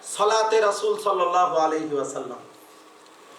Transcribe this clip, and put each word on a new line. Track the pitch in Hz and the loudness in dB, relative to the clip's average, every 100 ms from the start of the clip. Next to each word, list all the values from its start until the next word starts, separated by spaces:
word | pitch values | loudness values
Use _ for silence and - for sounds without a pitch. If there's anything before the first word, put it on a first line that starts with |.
| - - | -12 0
সালাতে | 208 220 214 220 | 2 2 2 4
রাসূল | 208 202 214 208 | 2 0 -2 -2
সাল্লাল্লাহু | 202 190 175 180 175 165 | 0 0 2 2 2 2
আলাইহি | 156 156 147 143 | 0 0 -4 -4
ওয়াসাল্লাম। | 131 139 127 120 - - - - - - - - - | -4 -8 -10 -12 -16 -20 -20 -20 -20 -20 -20 -20 -20